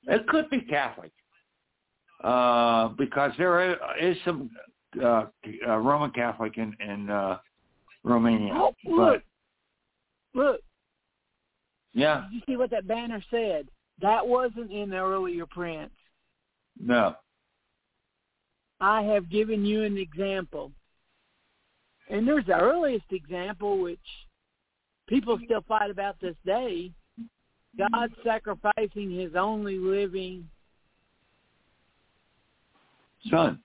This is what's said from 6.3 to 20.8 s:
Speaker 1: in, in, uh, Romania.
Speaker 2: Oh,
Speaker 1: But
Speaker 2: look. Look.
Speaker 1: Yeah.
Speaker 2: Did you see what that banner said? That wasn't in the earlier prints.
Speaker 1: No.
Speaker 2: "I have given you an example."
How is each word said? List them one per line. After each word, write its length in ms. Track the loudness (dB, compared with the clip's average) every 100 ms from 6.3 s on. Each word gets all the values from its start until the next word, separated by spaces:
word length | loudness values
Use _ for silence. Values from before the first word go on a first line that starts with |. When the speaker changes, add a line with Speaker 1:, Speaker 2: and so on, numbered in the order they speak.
| -2 -6 -4
Speaker 1:
in, 180 | -8 -6
in, 300 | -8 -8 -4
uh, 280 | -2 -2 -4 _ _ _ _ _ -10
Romania. 500 | 0 4 4 4 0 0
Speaker 2:
Oh, 180 | 0 0
Speaker 1:
But 80 | 0
Speaker 2:
look. 320 | 4 6 4 -2 _ _ _ _ _ _ _ _ _ _
Look. 280 | 0 2 2 -6 _ _ _ _ _ _ _ _ _ _ _ _
Speaker 1:
Yeah. 320 | 2 2 2 -4
Speaker 2:
Did 40 | -10
you 60 | -6
see 100 | -2
what 140 | -2
that 160 | -2 -4
banner 360 | -6 -4 -10 -4
said? 380 | -4 -2 -4 -8 _ _ _
That 240 | 0 2 2
wasn't 460 | 2 0 -4 -10
in 180 | -8 -6
the 80 | -2
earlier 480 | -2 0 -2 -6 -8
prints. 480 | -8 -8 -8 -12 _ _ _ _ _ _ _ _ -10
Speaker 1:
No. 360 | 2 4 4 0 _ _ _ _ _ _ _ _ _ _ _ _ _ _ _ _
Speaker 2:
"I 240 | 2 2
have 260 | 2 0 2
given 360 | 0 0 0 0
you 180 | 0
an 140 | 0 -2
example." 720 | -6 -4 -4 -4 -6 -10 -12 -16